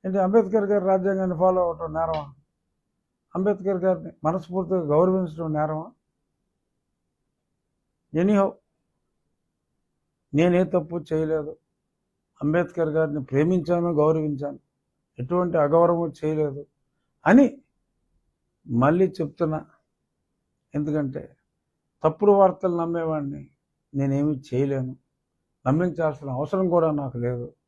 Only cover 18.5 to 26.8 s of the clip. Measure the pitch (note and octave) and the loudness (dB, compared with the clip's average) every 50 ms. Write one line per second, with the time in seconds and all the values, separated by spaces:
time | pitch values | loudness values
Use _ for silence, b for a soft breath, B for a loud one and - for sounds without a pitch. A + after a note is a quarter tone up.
18.5 | _ _ _ - A#2+ A#2 B2+ C#3+ D#3+ F3+ F#3+ F#3 F#3+ - D#3+ D#3 E3 - F3 D#3 | _ _ _ -4 0 2 2 4 4 2 2 0 0 -6 -6 -6 -4 -4 -4 -4
19.5 | D#3 D#3 - _ _ _ _ _ _ _ _ _ _ _ _ _ _ _ _ _ | -4 -6 -10 _ _ _ _ _ _ _ _ _ _ _ _ _ _ _ _ _
20.5 | _ _ _ _ - D3 D3 D3+ D3 D3+ C#3+ C3 C#3 - - - _ _ _ _ | _ _ _ _ -6 -4 -4 -2 -2 -2 -4 -4 -8 -10 -14 -14 _ _ _ _
21.5 | _ _ _ _ _ _ _ _ _ _ - D#3+ D#3 - G#3 G3+ G3+ G3 G3 F#3 | _ _ _ _ _ _ _ _ _ _ -2 -2 0 2 4 4 8 8 6 6
22.5 | E3+ - - F#3 E3+ E3+ E3 E3 E3+ E3+ E3 D#3+ D#3 D3+ C#3+ C#3 C#3+ D3 C#3 - | 4 0 -2 -2 -2 -2 -2 -2 -2 -4 -2 -2 -2 -4 -4 -6 -8 -10 -14 -18
23.5 | _ _ _ _ _ _ _ _ - C#3 C#3 C#3 C#3 C#3 C#3+ D3+ D3 C3 C3+ - | _ _ _ _ _ _ _ _ -4 -2 0 0 0 0 0 0 -2 -4 -6 -4
24.5 | B2 B2+ C#3 C#3 C#3 C3+ C3 B2+ C3 _ _ _ _ _ _ _ _ _ _ _ | -2 -2 0 0 -2 -4 -4 -8 -10 _ _ _ _ _ _ _ _ _ _ _
25.5 | _ _ _ C3 C#3 D#3+ F3+ F3+ - - E3 D#3 C#3+ C3+ C#3+ C3+ B2+ B2+ D3+ D3 | _ _ _ 0 2 2 0 -2 -2 -2 -2 -2 -2 -4 -8 -8 -6 -6 -4 -2
26.5 | - F#3+ F#3+ F3+ E3+ E3+ | 0 0 0 2 2 2